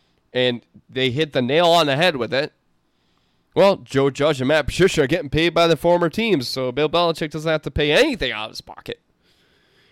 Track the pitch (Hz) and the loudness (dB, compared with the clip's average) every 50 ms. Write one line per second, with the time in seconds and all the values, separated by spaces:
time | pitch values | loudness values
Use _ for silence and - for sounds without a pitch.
0 | _ _ _ _ _ _ - 127 127 123 120 113 - _ _ - _ _ 113 131 | _ _ _ _ _ _ -2 0 0 0 -2 -4 -8 _ _ -20 _ _ -6 -4
1 | 131 131 117 147 160 151 - 139 123 120 143 165 175 165 170 170 156 143 135 143 | -2 -2 -2 -2 -4 -2 -2 -2 -2 0 2 2 4 4 4 4 2 2 0 0
2 | 175 185 151 123 113 110 120 135 151 - - _ _ _ _ _ _ _ _ _ | 0 0 0 -2 -4 -4 -2 -4 -4 -6 -10 _ _ _ _ _ _ _ _ _
3 | _ _ _ _ _ _ _ _ _ _ _ 147 190 202 185 - 120 - - 135 | _ _ _ _ _ _ _ _ _ _ _ 4 4 4 2 0 -4 -4 0 0
4 | 139 143 135 - 143 160 151 127 127 131 156 156 139 - - - 180 190 - 165 | 0 0 0 0 0 0 0 0 0 2 2 0 0 -2 0 2 2 2 4 2
5 | 143 123 160 180 151 131 - 156 165 170 160 170 170 165 160 - - 170 175 175 | 0 0 0 -2 -2 -2 -2 0 0 2 2 2 2 2 2 2 2 2 2 2
6 | 175 165 - 214 226 226 180 139 120 - - 135 131 127 123 143 151 151 151 170 | 2 -2 -2 -2 0 0 0 0 -2 -4 -6 -4 -4 -4 -2 -2 0 0 0 0
7 | 175 165 165 - 170 147 - 156 156 165 156 151 - 156 - - 147 143 151 208 | 0 0 -2 -4 -6 -8 -8 -6 -4 -2 -2 -2 -4 -6 -4 -2 0 2 2 2
8 | 277 320 254 160 139 123 110 107 110 110 - - - - - - - - - - | 2 2 0 -4 -6 -6 -6 -8 -10 -12 -12 -16 -18 -18 -20 -16 -14 -14 -14 -16
9 | _ _ _ _ _ _ _ _ _ _ _ _ _ _ _ _ _ _ | _ _ _ _ _ _ _ _ _ _ _ _ _ _ _ _ _ _